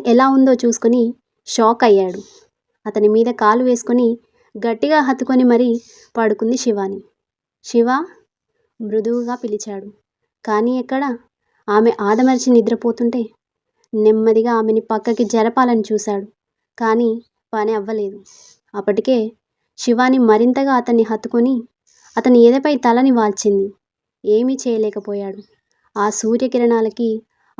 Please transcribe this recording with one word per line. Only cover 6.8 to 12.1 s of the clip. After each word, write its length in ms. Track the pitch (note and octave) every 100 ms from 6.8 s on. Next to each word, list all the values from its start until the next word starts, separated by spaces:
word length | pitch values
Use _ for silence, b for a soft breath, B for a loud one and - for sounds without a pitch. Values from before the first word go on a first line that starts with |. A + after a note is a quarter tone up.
| G3 G3 - _ _ _ _ _
"శివ" 260 | - A#3 A#3 C4 F#4 _ _ _ _ _ _ _
మృదువుగా 540 | G#3+ G#3+ G#3+ A#3+ A#3+
పిలిచాడు. 580 | B3 A3+ G#3 G#3+ G3 G3+ - _ _ _ _
కానీ 340 | - G#3 A#3 B3+
ఎక్కడ, 400 | B3 C4+ C#4 A#3+ _ _ _ _ -
ఆమె 240 | G#3 A3+ A3+
ఆదమరిచి 500 | G3+